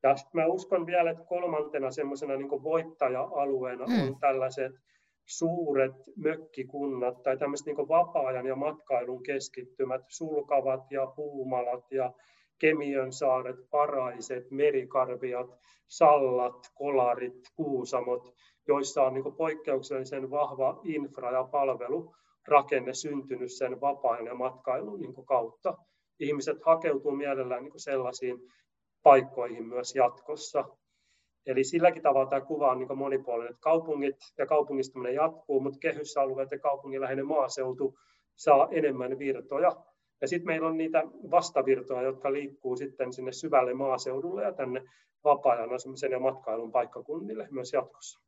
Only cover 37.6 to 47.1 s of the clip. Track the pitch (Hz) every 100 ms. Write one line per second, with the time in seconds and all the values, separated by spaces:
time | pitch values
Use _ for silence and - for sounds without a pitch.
37.6 | 127 127 135 - _ _ _ _ - 139
38.6 | - 165 151 127 127 131 139 123 - 139
39.6 | 175 - - _ _ _ 135 170 170 160
40.6 | 160 160 160 165 160 - 180 170 165 -
41.6 | 131 127 - 127 131 131 143 139 139 -
42.6 | 131 123 143 - 127 127 127 131 160 143
43.6 | 127 131 135 127 135 131 170 196 208 -
44.6 | 127 127 131 _ _ _ 151 143 135 120
45.6 | 113 123 127 131 139 127 127 131 - 110
46.6 | 117 123 117 120 113